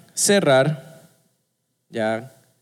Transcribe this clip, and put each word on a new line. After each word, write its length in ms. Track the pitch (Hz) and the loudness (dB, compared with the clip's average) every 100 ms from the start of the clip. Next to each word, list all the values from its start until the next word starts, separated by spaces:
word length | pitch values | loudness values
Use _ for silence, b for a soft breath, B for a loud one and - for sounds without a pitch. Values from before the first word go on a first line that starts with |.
| B | B
cerrar, 880 | - - 202 143 131 139 156 - - - _ _ _ _ _ _ _ _ | -4 0 2 4 2 2 -2 -10 -20 -20 _ _ _ _ _ _ _ _
ya, 420 | 113 110 110 127 - _ _ | -6 -4 -4 -8 -20 _ _